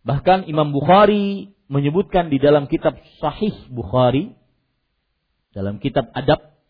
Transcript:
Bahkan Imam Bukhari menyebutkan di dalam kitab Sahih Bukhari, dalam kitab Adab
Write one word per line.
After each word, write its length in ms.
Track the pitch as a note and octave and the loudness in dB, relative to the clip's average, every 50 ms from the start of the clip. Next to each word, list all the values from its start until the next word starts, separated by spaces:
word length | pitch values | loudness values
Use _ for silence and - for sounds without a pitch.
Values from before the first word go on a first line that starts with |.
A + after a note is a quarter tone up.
Bahkan 480 | _ - C3 C#3+ - F3 F#3 F#3+ F#3+ E3 | _ -4 -6 -2 2 2 2 2 0 -4
Imam 240 | D3+ D#3 D3+ D3 C#3+ | -2 -2 -2 0 -2
Bukhari 800 | C#3 C3+ F3 F3+ G3+ G#3 G3+ G#3+ G#3 G3+ G3 G3 F#3+ - - _ _ _ _ | -2 2 4 6 6 6 4 2 0 -2 -4 -6 -8 -12 -16 _ _ _ _
menyebutkan 640 | C#3 C#3+ C#3+ C#3+ D3+ F#3+ G3 - - F3+ E3+ D#3+ C#3 | -4 -2 -2 0 0 -2 -4 0 -2 -2 0 0 -2
di 80 | C3+ | 2
dalam 240 | C3+ D3 D3 D3 C#3 | 4 4 4 4 2
kitab 320 | - E3 E3 - D#3 C3 - _ _ _ _ | -2 -6 -2 -2 -2 -4 -4 _ _ _ _
Sahih 340 | - D3 - - G#3+ G#3+ - - - - | -8 -8 -6 -4 -6 -6 -6 -8 -18 -14
Bukhari, 640 | B2+ A#2+ G2+ F#2 A2 B2+ B2+ B2 B2 C#3 F#3+ B3 - _ _ _ _ _ _ _ _ _ _ _ _ _ _ _ _ _ _ _ _ _ _ _ _ | -12 -12 -10 -2 0 2 2 2 2 0 -4 -4 -12 _ _ _ _ _ _ _ _ _ _ _ _ _ _ _ _ _ _ _ _ _ _ _ _
dalam 240 | G2+ G2 G2+ G#2 G2+ | -8 -8 -8 -8 -6
kitab 320 | - C3+ C3 C#3+ A#2 - | -6 -2 -2 -2 -4 -2
Adab 480 | - B2 C#3 - D#3 - _ _ _ _ _ | -8 -4 2 2 0 0 _ _ _ _ _